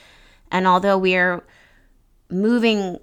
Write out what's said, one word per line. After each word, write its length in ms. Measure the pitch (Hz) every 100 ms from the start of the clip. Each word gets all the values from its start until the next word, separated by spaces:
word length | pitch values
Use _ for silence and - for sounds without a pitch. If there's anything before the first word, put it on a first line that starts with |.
| - - - _ _
And 160 | 185 185
although 300 | 180 196 196
we 180 | 190 185
are 280 | 180 175 - _ _ _ _ _ _ _ _
moving 680 | 180 214 240 226 214 190 175